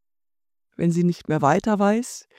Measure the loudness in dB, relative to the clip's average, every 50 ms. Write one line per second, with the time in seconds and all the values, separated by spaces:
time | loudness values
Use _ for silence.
0 | _ _ _ _ _ _ _ _ _ _ _ _ _ _ _ -4 -2 0 0 2
1 | 0 0 0 -2 -4 -4 -2 0 2 2 2 2 0 0 0 2 2 2 0 0
2 | -4 -6 -10 -18 -20 _ _